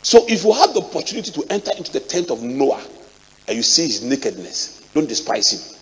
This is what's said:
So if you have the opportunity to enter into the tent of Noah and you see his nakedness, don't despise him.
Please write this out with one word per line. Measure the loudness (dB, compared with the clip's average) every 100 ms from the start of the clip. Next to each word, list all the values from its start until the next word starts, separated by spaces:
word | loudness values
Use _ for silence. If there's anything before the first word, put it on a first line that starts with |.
So | 4 2 2
if | 0
you | 2
have | 4 2
the | 2
opportunity | -2 -6 -4 -6 -6
to | -6 -2
enter | -2 -2 -4
into | -2
the | -4
tent | -2 -2 0
of | -2
Noah | -2 2 2 2 -4 -18 -20 -20 -20 -14 -4
and | 0
you |
see | 4 4
his | 2 -2
nakedness, | 0 0 0 -4 -8 -6 -8 -10 -2
don't | 0 2
despise | -2 0 2 2
him. | 0 -8 -18